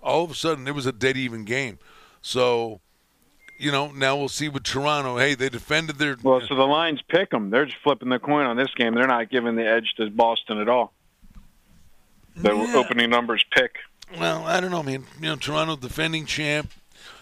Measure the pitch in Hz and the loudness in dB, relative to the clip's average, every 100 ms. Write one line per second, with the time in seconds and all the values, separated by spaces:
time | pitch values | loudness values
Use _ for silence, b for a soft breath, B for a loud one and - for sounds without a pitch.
0 | 131 147 170 135 165 151 131 147 131 117 | -2 0 -2 -4 -4 -4 -6 -4 -4 0
1 | 131 131 131 113 104 127 131 92 b b | 0 0 -4 -6 -4 -4 -4 -10 b b
2 | b b - 127 123 120 113 104 _ _ | b b -6 0 2 2 -2 -8 _ _
3 | _ _ _ _ - - 143 139 147 139 | _ _ _ _ -20 -6 -2 -2 -2 0
4 | 135 143 139 - 151 135 - 135 147 147 | 2 2 0 -2 -4 -4 -4 0 2 2
5 | 135 123 139 131 135 127 - 151 160 139 | 0 2 2 2 -2 -4 -2 -2 -2 -2
6 | 147 127 131 127 120 135 135 147 165 143 | -2 2 4 4 4 2 4 4 2 -2
7 | - 170 196 120 98 117 143 - 147 135 | 0 0 2 -2 0 0 0 0 -2 0
8 | 127 127 143 147 135 117 131 - 117 117 | 0 -2 0 0 2 0 -2 0 0 2
9 | 131 120 113 131 117 113 110 113 110 - | 2 2 0 -2 0 0 2 0 0 -4
10 | 110 110 117 113 - 107 104 123 117 _ | -2 2 2 0 -4 -4 0 0 0 _
11 | _ _ - - - _ _ - - - | _ _ -20 -20 -20 _ _ -20 -20 -20
12 | _ _ _ 85 104 107 117 139 - 117 | _ _ _ 0 2 2 4 2 2 2
13 | 117 120 120 107 - 135 127 - - _ | 4 2 2 0 2 2 2 -4 -18 _
14 | - 175 170 160 160 180 185 175 139 135 | -18 -4 -4 -2 -2 -2 0 -4 -4 -6
15 | 127 135 156 147 135 151 160 151 123 - | -10 -10 -8 -6 -4 -2 -2 -4 -8 -6
16 | 160 160 147 - 151 151 151 - _ B | -4 -4 -6 -4 -2 -2 -4 -12 _ B
17 | B B | B B